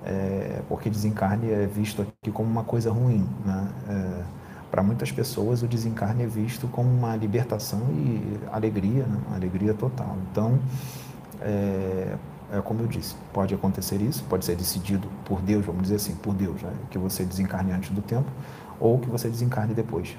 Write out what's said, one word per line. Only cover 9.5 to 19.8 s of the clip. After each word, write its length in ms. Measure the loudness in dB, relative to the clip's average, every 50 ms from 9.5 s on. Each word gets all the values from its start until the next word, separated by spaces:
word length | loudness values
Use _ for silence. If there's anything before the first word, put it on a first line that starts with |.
| 0 2 2 2 2
total. 420 | 2 0 -2 0 -2 -4 -4 -4 -4 -6 -2
Então, 260 | 0 0 2 4 4 4 4 2 -4 -4 -6 -6 -10 -10 -12 -12 -14 -14 -14 -14 -14 -8
é, 760 | -4 -2 -2 0 0 0 0 0 0 0 0 -2 -2 -2 -4 -6 -8 -10 -14 -14 -12 -4 -2
é 80 | -2
como 200 | 0 0 0 0
eu 60 | 0 0
disse, 280 | 0 -2 -4 -6 -8 -10 -14 -6 0
pode 200 | 0 2 2 0
acontecer 480 | 2 2 0 0 0 -2 -2 0 0
isso, 220 | 0 0 0 -2 -2 0
pode 160 | 0 0 2
ser 100 | 0 0
decidido 520 | 0 0 -2 -2 -2 0 0 0 0 0 -2 -8 -10 -4
por 160 | -2 -2 0
Deus, 240 | 2 2 2 2 2
vamos 180 | 0 0 0 2
dizer 120 | 2 2
assim, 200 | 0 0 -2 -4
por 180 | -4 -2 -2 0
Deus, 280 | 0 0 0 -2 -4
né? 100 | -6 -8 -8 -8 -10 -6
Que 80 | -4 -2
você 280 | -2 -2 0 0 -2
desencarne 460 | -2 0 0 0 0 0 0 0 2
antes 180 | 2 0 -2 -2
do 120 | -2 -2
tempo 280 | -2 0 2 0 0 0 -2 -10 -10 -12 -12 -14 -14 -14 -8 2
ou 180 | 4 6 6 6
que 100 | 4 0
você 200 | -2 -2 -2 -2
desencarne 440 | 0 2 0 0 2 2 0 0 0
depois 420 | 0